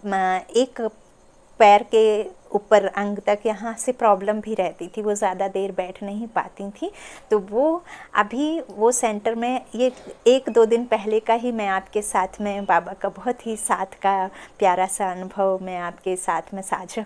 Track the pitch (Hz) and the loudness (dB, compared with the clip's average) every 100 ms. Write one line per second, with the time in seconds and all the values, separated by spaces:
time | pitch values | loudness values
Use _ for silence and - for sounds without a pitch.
0 | 208 190 185 185 180 226 262 - 226 - | -4 -2 0 -2 -2 0 0 -2 -8 -8
1 | _ _ _ _ _ - 214 208 208 226 | _ _ _ _ _ 6 8 8 6 4
2 | 220 214 214 - - 202 202 208 190 - | 4 2 -2 -10 -4 -4 4 4 4 -4
3 | 202 202 - 208 220 214 226 226 - 254 | -4 -4 -2 -2 -2 -4 -8 -8 -6 0
4 | 233 196 202 214 214 220 180 - 175 - | 4 4 2 -4 -4 -4 -4 -4 -12 -6
5 | 214 208 202 185 196 190 196 190 180 190 | -4 0 -2 -2 -4 -2 -4 -4 -8 -8
6 | 202 208 226 208 - - 202 - 349 - | -10 -10 -6 -6 -6 -10 -14 -10 -12 -12
7 | - - - 214 190 208 294 330 - - | -20 -20 -2 -2 0 0 0 0 -6 -20
8 | - - 202 233 302 320 269 190 220 247 | -8 -2 -2 -2 -4 -4 -8 0 2 2
9 | 233 208 208 226 240 254 - 226 254 247 | -2 -2 -4 -2 -2 -4 -6 0 0 0
10 | - - - 262 262 233 226 233 240 220 | -18 0 4 4 4 4 4 4 0 -2
11 | 208 214 - 226 240 226 202 190 190 214 | 0 -2 0 0 0 -4 -2 -2 -2 -6
12 | 208 214 190 - 208 202 196 175 175 196 | -2 -2 -2 -4 -6 -6 2 2 2 -8
13 | 196 185 247 247 233 220 - 190 190 - | -8 -6 -6 -6 -6 -8 -4 -2 -4 -2
14 | 196 196 190 - - _ 196 180 190 - | 0 0 -2 -8 -20 _ 2 2 0 -2
15 | 196 180 185 185 190 190 185 180 175 175 | -4 -4 -10 -2 0 0 -4 -8 -10 -8
16 | - 185 - 165 165 196 190 - 185 - | -6 -4 -2 -4 -4 -12 -6 -8 -6 -10